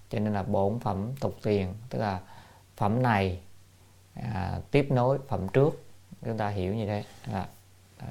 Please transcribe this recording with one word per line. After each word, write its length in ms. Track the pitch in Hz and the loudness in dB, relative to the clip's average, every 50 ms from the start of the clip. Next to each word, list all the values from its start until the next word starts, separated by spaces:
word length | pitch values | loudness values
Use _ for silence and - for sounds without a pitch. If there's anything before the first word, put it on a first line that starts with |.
| - - | -12 -6
cho 100 | - 113 | -4 -2
nên 140 | 107 107 104 | 0 0 0
là 100 | 101 92 | 0 0
bổn 360 | 95 101 98 98 101 110 123 | 2 2 4 4 2 2 0
phẩm 320 | - 107 98 92 101 120 135 135 | -2 -2 -2 -2 -2 -4 -4 -4
tục 160 | - 104 92 - - | -4 -4 -4 -2 0
tiền, 300 | 110 104 101 95 90 95 107 117 - | 0 2 2 2 -2 -4 -8 -10 -8
tức 100 | - 123 | -4 -2
là 200 | 113 104 95 90 - - - - - - - - - - - - | -2 -2 -2 -4 -8 -12 -18 -20 -20 -20 -20 -20 -20 -20 -4 0
phẩm 260 | 107 101 110 123 127 | 0 2 2 4 4
này, 360 | 120 110 98 95 95 87 87 - - - - - - - - - - - - - - - | 4 4 4 4 2 0 -4 -8 -14 -20 -20 -20 -20 -20 -20 -20 -20 -20 -20 -20 -16 -12
à, 460 | - - - - 92 92 92 92 90 85 - | -8 -6 -4 -4 -2 -2 -2 -4 -4 -4 4
tiếp 160 | - 143 139 143 | 4 4 4 6
nối 280 | 139 127 120 127 139 143 139 - | 4 4 4 4 2 2 0 -2
phẩm 200 | - 87 92 95 - | -4 -2 -2 2 4
trước, 300 | 127 139 156 - - - - - - - - - - - | 6 6 6 4 -2 -10 -18 -20 -20 -20 -20 -18 -10 -6
chúng 120 | 120 113 110 | -4 -2 -2
ta 120 | 110 104 | -2 -2
hiểu 260 | 101 101 90 92 101 | 0 0 0 0 0
như 100 | 113 107 | 0 0
thế. 180 | 98 104 104 104 - - - - - 110 | 0 -2 -2 -4 -6 -12 -12 -8 -6 -4
À, 140 | 98 87 - - - - - - - - - - - | -4 -4 -6 -10 -16 -20 -20 -20 -20 -20 -20 -20 -14
à, 100 | - - | -12 -12